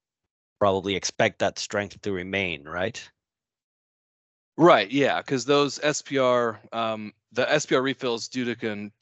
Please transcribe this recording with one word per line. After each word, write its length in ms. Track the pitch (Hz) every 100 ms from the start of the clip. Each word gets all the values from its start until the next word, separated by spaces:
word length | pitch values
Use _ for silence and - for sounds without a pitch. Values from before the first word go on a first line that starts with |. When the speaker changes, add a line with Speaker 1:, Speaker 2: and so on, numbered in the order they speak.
| _ _ _ _ _ _
Speaker 1:
probably 380 | 101 95 92 92
expect 420 | - - 110 -
that 180 | 98 -
strength 460 | - 104 101 -
to 80 | 104
remain, 540 | 92 92 98 92 76
right? 360 | 71 85 98 - - _ _ _ _ _ _ _ _ _ _ _ _ _ _ -
Speaker 2:
Right, 340 | 170 135 98
yeah, 320 | 135 127 85
'cause 220 | - 135
those 340 | 117 147 143 -
S 180 | 147 143
P 160 | - 135
R, 420 | 127 123 117 107 -
um, 420 | 113 113 110 107 - _
the 180 | - 120
S 160 | 147
P 120 | - 143
R 40 |
refills 460 | 131 127 127 117 -
due 180 | 127
to 120 | 120 117
con-, 340 | 117 104 104 -